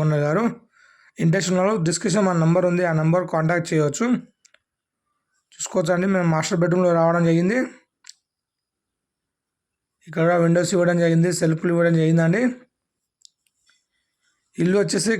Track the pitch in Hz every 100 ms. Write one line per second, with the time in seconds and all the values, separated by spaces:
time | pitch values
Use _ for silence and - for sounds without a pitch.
0 | 156 151 147 165 233 - _ _ _ _
1 | _ - 165 185 175 180 190 220 160 170
2 | 208 190 190 175 165 175 180 175 180 160
3 | 156 175 180 165 160 175 165 160 147 147
4 | 233 233 - _ _ _ _ _ _ _
5 | _ _ _ _ _ - - 185 165 180
6 | 190 190 170 160 156 185 175 180 180 170
7 | 165 170 170 165 175 247 262 - _ _
8 | - - _ _ _ _ _ _ _ _
9 | _ _ _ _ _ _ _ _ _ _
10 | - 165 165 175 165 170 175 190 175 175
11 | 170 165 170 165 165 160 175 170 170 170
12 | 160 165 165 190 247 247 - _ _ _
13 | _ _ - _ _ _ _ _ _ _
14 | _ _ _ _ _ - 170 196 202 196
15 | 202 226